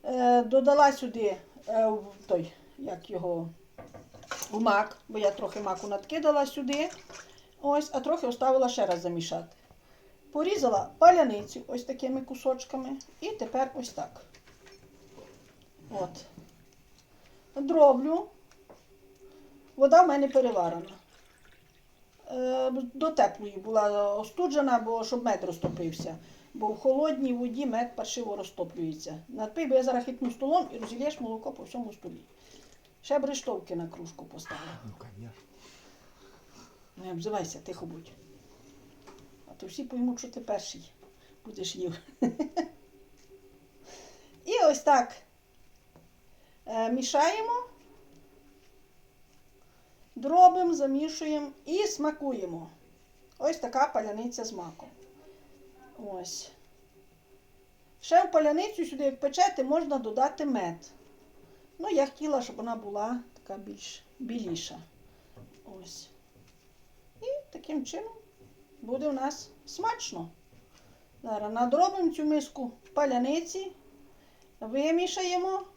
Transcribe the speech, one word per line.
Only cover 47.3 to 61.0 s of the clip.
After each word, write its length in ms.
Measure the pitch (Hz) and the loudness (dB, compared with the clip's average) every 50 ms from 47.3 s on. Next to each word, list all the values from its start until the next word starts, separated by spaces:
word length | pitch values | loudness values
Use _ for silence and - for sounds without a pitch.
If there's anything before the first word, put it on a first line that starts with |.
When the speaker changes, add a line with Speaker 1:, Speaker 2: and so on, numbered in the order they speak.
| 392 440 440 466 480 494 494 - - - - - - - - - - - - _ - - _ - - - _ - - - - _ _ - - _ _ _ - _ _ - - _ _ - - - _ _ _ _ - _ - _ - | 2 0 -2 -2 -2 -2 -2 -6 -16 -20 -20 -20 -20 -20 -20 -20 -20 -20 -20 _ -20 -20 _ -20 -20 -20 _ -20 -20 -20 -20 _ _ -20 -20 _ _ _ -20 _ _ -20 -20 _ _ -20 -20 -20 _ _ _ _ -20 _ -20 _ -16
Speaker 1:
дробимо, 580 | 247 240 277 320 359 370 359 359 370 359 349 330 | -8 -4 2 8 10 10 10 10 8 2 2 2
замішуємо 800 | 285 277 269 269 277 302 320 311 - 320 302 302 294 294 277 277 - - | 0 0 0 0 0 -2 -2 -4 -6 -4 -2 -2 -2 -4 -6 -14 -16 -8
і 120 | - 320 392 427 | -4 0 0 0
смакуємо. 840 | 427 - - 294 311 302 302 285 277 254 214 190 175 165 165 165 - - - - - - _ - _ - _ - _ - | 0 -2 -2 -2 -2 -2 -2 -4 -4 -4 -4 -4 -6 -8 -10 -10 -14 -18 -20 -20 -20 -20 _ -20 _ -20 _ -20 _ -12
Ось 200 | - 262 302 320 | -2 -2 -2 0
така 300 | - - 240 233 262 277 | 0 -6 -2 2 2 2
паляниця 560 | 285 - 220 214 214 208 220 233 247 240 - 226 | 2 2 -2 -2 -2 -6 -6 -6 -8 -6 -8 -10
з 100 | - 196 | -8 -8
маком. 360 | 185 175 165 160 - - - - - - - - - - - - - - - - - - - - - - - - - 226 | -10 -12 -12 -14 -16 -20 -20 -20 -20 -20 -20 -20 -20 -20 -20 -20 -20 -20 -20 -20 -20 -20 -20 -20 -20 -20 -20 -20 -14 -12
Ось. 440 | 202 196 185 175 175 - - - - - _ - - - - - _ _ - - _ _ _ _ _ - - _ _ _ - - _ _ _ _ _ - - | -10 -10 -10 -10 -10 -10 -12 -12 -16 -20 _ -20 -20 -20 -20 -20 _ _ -20 -20 _ _ _ _ _ -20 -20 _ _ _ -20 -20 _ _ _ _ _ -20 -18
Ще 220 | - - 320 349 381 | -2 4 6 6 6
в 80 | 381 | 6
паляницю 540 | - 320 311 302 302 330 392 415 - - 320 | 4 4 4 6 4 2 0 -2 -4 -4 -6
сюди, 180 | - - 262 294 | -6 -4 -2 -2
як 160 | 277 262 - | -2 -2 0
печете, 440 | - 285 277 349 359 403 370 - 262 | -4 -2 2 2 2 2 2 0 0
можна 340 | 262 294 330 339 285 285 | 2 2 0 0 0 -4
додати 480 | 262 226 220 214 247 262 285 285 - 302 | -4 -4 -4 0 0 0 0 0 -4 -4
мед. 460 | 285 254 214 185 170 165 - - - - - | -2 -2 -2 -2 -4 -6 -10 -16 -20 -20 -20